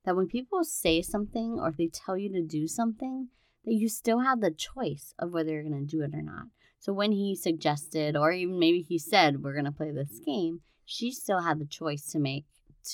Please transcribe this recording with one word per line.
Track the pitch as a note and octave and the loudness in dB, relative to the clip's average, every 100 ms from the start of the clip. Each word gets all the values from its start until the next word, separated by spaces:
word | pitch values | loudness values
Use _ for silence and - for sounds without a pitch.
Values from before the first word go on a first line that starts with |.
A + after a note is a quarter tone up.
that | - F3+ | 0 2
when | F#3 | 2
people | A#3+ B3+ F#4+ | -2 -2 0
say | E4 - E3+ E3 | 0 0 2 2
something | F3 G#3 G#3 A#3 A3+ A#3 | 2 -2 -2 -4 -2 -2
or | - | -2
if | - | 0
they | E3 | -2
tell | - - F#3+ | -2 -4 -4
you | G3+ | -2
to | F#3+ | -2
do | D#3 D#3 D#3+ | -2 -2 -2
something, | - A3+ A3 C4 C4 B3 _ _ _ - | -2 -2 -2 -6 -6 -8 _ _ _ -2
that | A3 | 0
you | A3 | 0
still | - A#3 A#3 | 0 2 4
have | B3+ B3 | 4 4
the | F#3+ | 2
choice | D#3 - C4+ F#3+ C#3+ - - | 0 -6 -4 -4 -4 -10 -8
of | F3 | -4
whether | E3+ D#3+ | 0 0
you're | D#3 | -2
gonna | D3+ C#3+ C#3+ | -2 -4 -2
do | D#3 | -2
it | C#3+ - | -2 -4
or | |
not. | D2+ F2 - _ _ _ | -8 -10 -14 _ _ _
So | - | -4
when | G3 G#3 | 0 2
he | G3+ G3+ F#3 | 2 0 0
suggested, | F3 D#3+ D#3 D3 - D#3+ D3+ D3 | 0 0 0 0 -2 -2 0 4
or | D#3 | 4
even | F3+ F3+ F3+ | 4 0 4
maybe | E3 F3 | 6 6
he | D#3+ E3+ | 2 -4
said, | - G3+ D#3 C#3 | 4 6 6 4
"We're | C#3 | -2
gonna | C#3+ C#3+ | -2 -2
play | D3 D#3 | -2 -4
this | C#3+ C#3+ - D#4 | -4 -6 -6 -4
game," | A#3+ E3 E3+ - _ - | -2 -2 -2 -10 _ -14
she | - A#3+ | -6 -6
still | C4 - F#3+ | -4 -2 0
had | E3+ D#3 | 0 0
the | D3 | -4
choice | - D#3+ D3 - | -6 -6 -6 -4
to | D#3 | 0
make | C#3 C#3 - _ _ _ - | 0 -2 -8 _ _ _ -6